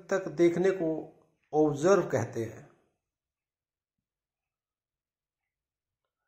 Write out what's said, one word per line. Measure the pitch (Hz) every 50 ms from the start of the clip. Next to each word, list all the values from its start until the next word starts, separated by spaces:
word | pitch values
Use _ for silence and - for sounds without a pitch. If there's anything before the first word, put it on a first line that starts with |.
| - -
तक | 196 185 - 165
देखने | 147 151 175 170 170 170 185 196
को | 180 - 170 160 160 151 151 - - _ _ _ _ _ _ _ -
ऑब्जर्व | 151 156 151 143 135 147 180 196 180 170 -
कहते | 147 120 107 113 - 117 113
हैं। | 107 - - - - _ _ _ _ _ _ _ _ _ _ _ _ _ _ _ _ _ _ _ _ _ _ _ _ _ _ _ _ _ _ _ _ _ _ _ _ _ _ _ _ _ _ _ _ _ _ _ _ _ _ _ _ _ _ _ _ _ _ _ _ _ _ _ _ _ _ _ _ _ _ _